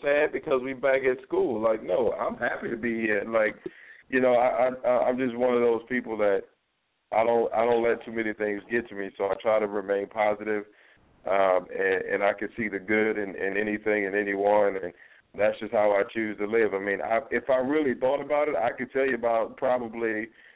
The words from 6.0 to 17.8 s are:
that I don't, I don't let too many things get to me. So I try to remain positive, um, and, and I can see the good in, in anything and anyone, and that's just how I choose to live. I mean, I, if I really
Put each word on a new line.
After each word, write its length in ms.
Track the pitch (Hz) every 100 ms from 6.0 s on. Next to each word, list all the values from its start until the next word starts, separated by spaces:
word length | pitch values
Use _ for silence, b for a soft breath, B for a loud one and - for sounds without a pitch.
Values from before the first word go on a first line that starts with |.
| 113 110
that 240 | 104 98 - _ _ _ _ _ _
I 120 | 104
don't, 260 | 117 117 113
I 100 | 110
don't 180 | 120 117
let 220 | 117 113
too 80 | -
many 220 | 113 110
things 280 | 104 104 101 -
get 180 | 117 113
to 40 |
me. 160 | 98 98 -
So 80 |
I 100 | 98 95
try 180 | 117 107
to 80 | 104
remain 400 | 104 95 101 101
positive, 560 | 110 104 104 107 107 101 b b b _ _ -
um, 400 | 98 95 92 -
and, 300 | - 95 92 -
and 80 | 98
I 80 | 101
can 160 | - 104 -
see 120 | 107
the 100 | 95
good 400 | 95 107 110 104
in, 160 | 101 -
in 200 | 95 98
anything 500 | 107 107 107 107 98
and 80 |
anyone, 640 | 101 101 98 101 104 101 95
and 100 | 87 B B B _ -
that's 220 | 107 110
just 120 | 107
how 200 | 113 104
I 100 | 101 101
choose 260 | 113 110 101
to 80 | 104
live. 280 | 113 107
I 40 | 95
mean, 220 | 101 98
I, 180 | 80 113 -
if 180 | 120 -
I 60 | 131
really 380 | 127 156